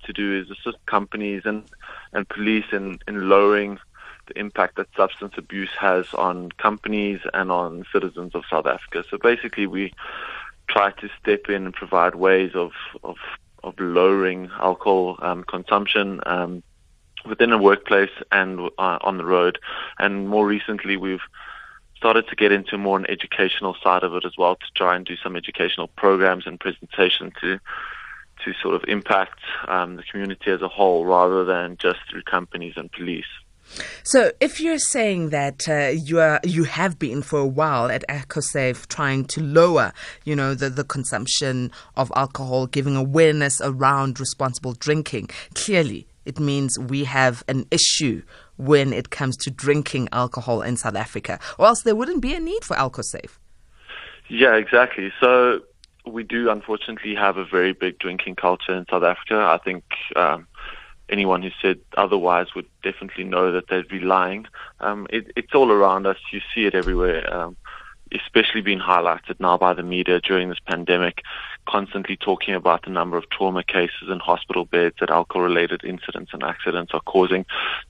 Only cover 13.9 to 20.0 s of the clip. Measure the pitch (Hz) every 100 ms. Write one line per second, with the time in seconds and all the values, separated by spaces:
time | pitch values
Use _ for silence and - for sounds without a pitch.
13.9 | 87 95 98 92 92 90 - 92 90 107
14.9 | 95 90 90 90 90 90 92 92 101 101
15.9 | 107 98 95 - 90 87 90 - _ _
16.9 | _ _ - 110 107 117 113 98 101 -
17.9 | 101 98 - - 101 95 92 87 - 95
18.9 | 87 - 95 85 92 87 90 - - -
19.9 | -